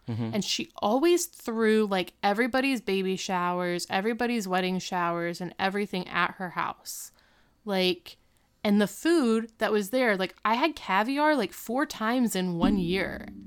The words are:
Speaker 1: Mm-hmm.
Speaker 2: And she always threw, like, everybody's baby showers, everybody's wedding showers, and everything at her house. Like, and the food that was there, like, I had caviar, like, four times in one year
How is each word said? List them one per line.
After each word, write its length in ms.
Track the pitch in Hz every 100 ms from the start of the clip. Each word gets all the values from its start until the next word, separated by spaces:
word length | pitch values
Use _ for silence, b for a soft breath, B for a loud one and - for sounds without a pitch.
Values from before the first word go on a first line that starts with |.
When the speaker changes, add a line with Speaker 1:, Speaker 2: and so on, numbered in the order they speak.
| -
Speaker 1:
Mm-hmm. 220 | 113 120
Speaker 2:
And 100 | 220
she 260 | - - - -
always 480 | 208 247 330 349 -
threw, 600 | - - 226 220 220 214
like, 260 | 190 175 -
everybody's 580 | 202 202 247 262 269 254
baby 360 | - 190 190 190
showers, 720 | - 185 175 180 180 175 -
everybody's 580 | 190 208 233 240 240 190
wedding 300 | 180 185 185
showers, 640 | - 185 170 170 170 170
and 140 | 175 -
everything 480 | 196 202 208 185 180
at 240 | 175 175
her 180 | - 185
house. 600 | 170 - - - - - b b b b b
Like, 520 | 214 190 185 180 - - _ _ _ _
and 180 | 214 202
the 60 | 202
food 640 | - 311 339 240 220 226 _
that 140 | 208
was 180 | 214 190
there, 260 | 254 247 196
like, 180 | 185 -
I 100 | 208
had 220 | 233 320 302
caviar, 580 | - 196 220 277 302 294
like, 160 | 196
four 340 | - - 240 302
times 480 | - 220 254 233 190
in 220 | 185 170
one 200 | - 202
year 500 | 170 185 180 - - -